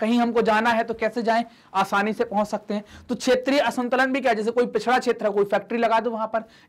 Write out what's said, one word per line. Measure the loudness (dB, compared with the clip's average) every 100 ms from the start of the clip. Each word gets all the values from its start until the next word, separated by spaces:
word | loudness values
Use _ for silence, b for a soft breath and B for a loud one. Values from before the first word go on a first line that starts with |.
कहीं | 0 2
हमको | 2 2
जाना | 2 2 2
है | 0
तो | -2
कैसे | -2 -4 -2
जाएं, | 0 0 -2 B B
आसानी | -4 0 0 -2
से | -2
पहुंच | -2 -2 -2
सकते | -4 -6
हैं। | -8 -8 B B
तो | -4
क्षेत्रीय | 2 2 2 0
असंतुलन | 0 -2 -2 0 0
भी | 0
क्या, | 0
जैसे | 0 0
कोई | 0 0
पिछड़ा | 0 0 0
क्षेत्र | 0 -2 0
है, |
कोई | 0
फैक्ट्री | 0 0 -2 0
लगा | 2 2
दो | 0
वहां | -4 -4
पर, | -4 -8 b